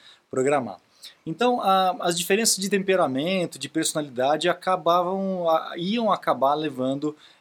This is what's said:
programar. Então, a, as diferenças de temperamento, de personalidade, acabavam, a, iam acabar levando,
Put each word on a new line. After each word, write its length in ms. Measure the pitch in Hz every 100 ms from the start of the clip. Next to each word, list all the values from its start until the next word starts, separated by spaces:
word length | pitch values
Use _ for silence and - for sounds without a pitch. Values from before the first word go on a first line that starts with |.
| - - -
programar. 500 | 131 135 143 113 90 _ _ - _ 160
Então, 340 | 160 247 247
a, 360 | 196 190 185 180
as 160 | 180 170
diferenças 400 | - 202 226 -
de 120 | 190
temperamento, 920 | 202 190 185 147 131 170 190 165 -
de 100 | 143
personalidade, 800 | 160 156 160 143 120 135 156 175
acabavam, 1000 | 170 185 180 170 175 175 190 190 185 165
a, 260 | 160 - 170
iam 360 | 180 233 214
acabar 420 | 175 165 131 131
levando, 600 | 151 156 127 131 139 151 151 - _